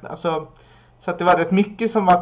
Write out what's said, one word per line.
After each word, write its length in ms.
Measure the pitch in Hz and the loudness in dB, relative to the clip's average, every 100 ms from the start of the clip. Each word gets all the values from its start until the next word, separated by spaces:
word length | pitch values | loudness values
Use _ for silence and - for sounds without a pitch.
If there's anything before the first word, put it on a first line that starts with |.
alltså, 460 | - - 170 160 156 - - - _ _ | -16 -8 -4 -4 -6 -18 -20 -20 _ _
så 120 | - | -10
att 80 | 175 | -2
det 60 | 175 | 2
var 120 | 170 | 2
rätt 140 | 165 | 2
mycket 400 | 185 202 - 220 | 0 0 -2 -4
som 140 | 220 185 | 0 2
var 100 | 180 | 2